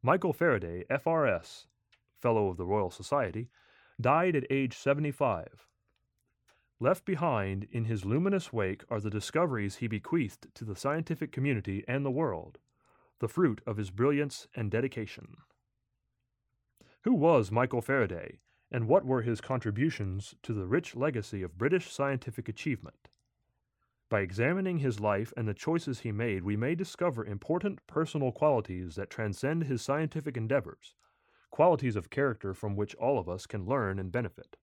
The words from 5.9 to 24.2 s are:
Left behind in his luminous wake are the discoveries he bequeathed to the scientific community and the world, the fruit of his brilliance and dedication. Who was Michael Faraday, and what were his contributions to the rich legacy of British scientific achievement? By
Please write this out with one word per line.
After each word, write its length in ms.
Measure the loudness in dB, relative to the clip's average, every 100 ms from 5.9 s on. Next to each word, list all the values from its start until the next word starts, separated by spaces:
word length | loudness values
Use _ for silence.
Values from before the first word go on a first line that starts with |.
| _ _ _ _ _ _ _ _ _
Left 240 | 2 2
behind 640 | 0 0 2 2 0 -2 -4
in 140 | -4 -2
his 180 | -2
luminous 480 | 0 2 2 0 -2
wake 320 | -2 -2 -2 -4
are 120 | -4
the 100 | -2
discoveries 680 | -4 -2 0 0 0 -2 -2
he 120 | -4
bequeathed 580 | -4 0 0 0 -6 -20
to 100 | -12
the 120 | -10 -4
scientific 560 | -2 -2 -2 -6 -6
community 520 | -2 0 0 0 -4 -2
and 180 | -2 0
the 40 |
world, 480 | 0 0 -2 -8 -18 _ _ _ _ _ _
the 80 | -4
fruit 340 | 4 4 4 -4
of 120 | -4
his 120 | -4
brilliance 560 | 2 2 4 0 -4 -14
and 160 | -6 -2
dedication. 680 | 0 0 -4 -10 -10 -18 -20 -20 _ _ _ _ _ _ _ _ _ _ _ _ _ _ _
Who 120 | 0
was 360 | 4 6 6 6
Michael 320 | 2 2 0
Faraday, 560 | 0 2 2 -2 -10 -14 _ _ _
and 160 | -4 4
what 180 | 4
were 180 | 4 0
his 180 | 0 -4
contributions 960 | -2 -2 -2 0 0 0 -6 -6 -8 -16
to 80 | -6
the 160 | -4 0
rich 260 | 0 -2
legacy 480 | -4 -2 -2 -6 -6
of 160 | -8 -2
British 320 | 0 0 -2
scientific 580 | -4 -2 -2 -6 -10 -10
achievement? 600 | -6 -4 -4 -8 _ _ _ _ _ _ _ _ _ _ _ _
By 120 | 0